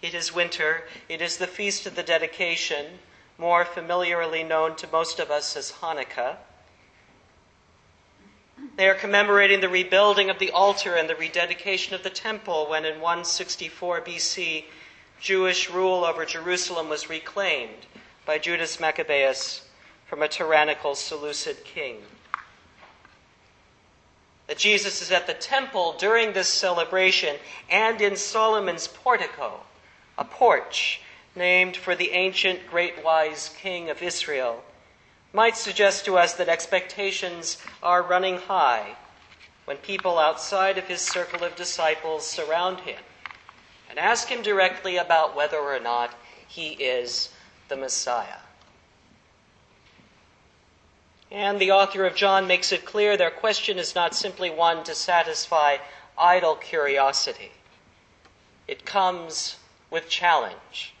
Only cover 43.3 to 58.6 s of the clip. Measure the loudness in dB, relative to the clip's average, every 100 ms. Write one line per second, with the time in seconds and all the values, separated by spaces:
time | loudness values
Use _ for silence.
43.3 | -18 -20 -20 _ -20 -14 -2 2 2 0
44.3 | -4 0 4 2 2 -4 -2 4 4 4
45.3 | 0 -2 0 -2 -4 -2 -2 -2 -8 -20
46.3 | -20 -20 -12 -10 -4 -2 -2 -2 -6 -6
47.3 | -10 -20 _ _ -8 -4 -4 -2 -4 -4
48.3 | -12 -20 _ _ _ _ _ _ _ _
49.3 | _ _ _ _ _ _ _ _ _ _
50.3 | _ _ _ _ _ _ _ _ _ _
51.3 | -4 -2 0 6 6 6 2 0 2 4
52.3 | 4 2 0 0 -4 -4 2 2 4 2
53.3 | 0 -2 0 -2 -4 -4 0 0 0 -6
54.3 | -4 -6 2 2 2 -4 -6 2 2 4
55.3 | -2 0 4 4 2 -4 -20 -18 4 6
56.3 | 6 4 0 -2 -2 2 4 2 2 -4
57.3 | -6 -14 -20 _ _ _ _ _ _ _
58.3 | _ _ _